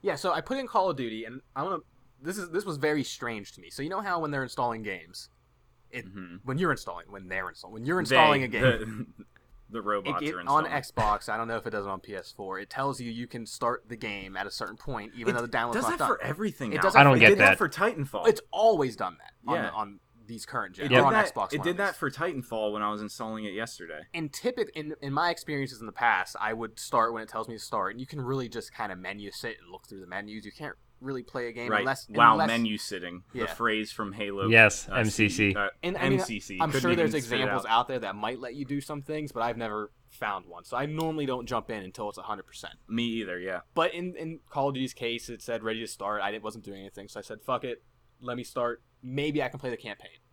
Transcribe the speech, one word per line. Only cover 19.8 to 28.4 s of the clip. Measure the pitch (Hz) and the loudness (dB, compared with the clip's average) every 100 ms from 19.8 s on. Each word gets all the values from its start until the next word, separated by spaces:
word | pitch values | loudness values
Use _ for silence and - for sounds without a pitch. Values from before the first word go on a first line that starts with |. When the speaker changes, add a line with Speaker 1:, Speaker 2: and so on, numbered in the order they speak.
| 104 101 _ 117 110 | -6 -10 _ _ -16
Speaker 1:
these | 113 - | -14 -6
current | 123 98 | -6 -6
gen, | 92 143 | -6 6
Speaker 2:
It | |
Speaker 1:
or | 127 | 8
Speaker 2:
did | |
Speaker 1:
on | 135 | 8
Speaker 2:
that, | 135 127 | 6 2
Speaker 1:
Xbox | - 95 | 0 -2
Speaker 2:
it | 147 | -2
Speaker 1:
One | 147 | -2
Speaker 2:
did | |
Speaker 1:
at | 180 | 0
Speaker 2:
that | 202 | -2
Speaker 1:
least. | - | -2
Speaker 2:
for | 147 | -6
Titanfall | 135 175 139 - 113 107 | -2 -4 -4 -6 -2 0
when | 104 | 0
I | 104 | -2
was | 104 | -2
installing | 104 - 110 110 | -8 -8 -8 -6
it | 107 | -6
yesterday. | 95 113 - 82 76 - | -6 -8 -10 -12 -14 -10
Speaker 1:
And | 170 151 | -8 -8
typic-, | - 247 247 214 | -4 -4 -2 -6
in, | 160 151 151 | -6 -10 -8
in | 139 | -4
my | 143 170 | 0 0
experiences | 170 - 143 131 120 | -2 -4 -4 -4 -8
in | 110 | -14
the | |
past, | - 120 98 92 - | 0 2 2 0 -4
I | 107 | -4
would | 113 113 - | -4 -8 -10
start | - 127 113 | 0 2 2
when | 113 | 0
it | 110 | -6
tells | 113 113 | -8 -8
me | 113 | -10
to | |
start, | - 110 95 | -6 -4 -4
and | 113 | -6
you | 131 | -10
can | 147 | -8
really | 127 135 | -4 -4